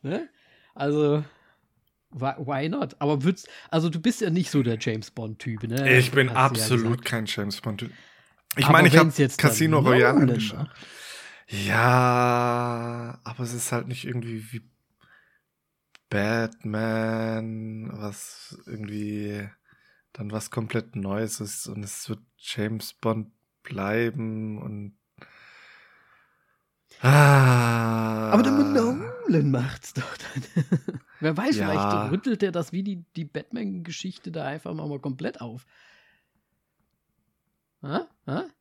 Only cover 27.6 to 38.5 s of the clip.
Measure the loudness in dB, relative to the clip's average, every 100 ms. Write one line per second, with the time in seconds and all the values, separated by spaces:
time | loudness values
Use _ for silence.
27.6 | 4 2 0 0 -2 -2 2 4 6 4
28.6 | 4 2 2 -2 -8 -6 0 2 2 0
29.6 | -2 -8 -12 -10 -10 -12 -10 -10 -4 -4
30.6 | 0 -2 -4 -14 _ -4 -4 0 0 0
31.6 | 0 0 2 0 0 -2 -2 -2 -2 -2
32.6 | -4 -6 -6 -8 -12 -12 -10 -10 -10 -8
33.6 | -8 -8 -10 -10 -12 -12 -12 -8 -8 -8
34.6 | -10 -8 -8 -8 -8 -6 -8 -8 -14 -14
35.6 | _ _ _ _ _ _ _ _ _ _
36.6 | _ _ _ _ _ _ _ _ _ _
37.6 | _ _ -6 -6 -8 _ -8 -8 -8